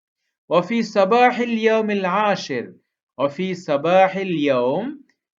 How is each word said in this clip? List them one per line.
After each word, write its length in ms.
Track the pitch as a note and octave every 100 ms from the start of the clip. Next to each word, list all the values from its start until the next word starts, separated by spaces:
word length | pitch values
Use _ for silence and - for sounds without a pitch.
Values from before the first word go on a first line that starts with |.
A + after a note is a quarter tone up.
| _ _ _ _ -
ওয়াফি 320 | D#3+ F3 A#3
সাবাহিল 760 | A3 G#3 G3 A#3+ B3 A#3+ A#3+ A3+
ইয়াউমিল 460 | A3 A3 G#3+ G3+
আশির, 760 | F#3 G3 G#3+ F#3+ - B2+ G2 F2+ _ _ _ -
ওয়াফি 360 | C#3 C#3 F#3
সাবাহিল 800 | F3+ - C#3+ E3 F#3 F#3+ F#3+ F#3+
ইয়াউম, 680 | D#3+ C#3+ B2+ B2 D#3 B3 D#4 _ _ _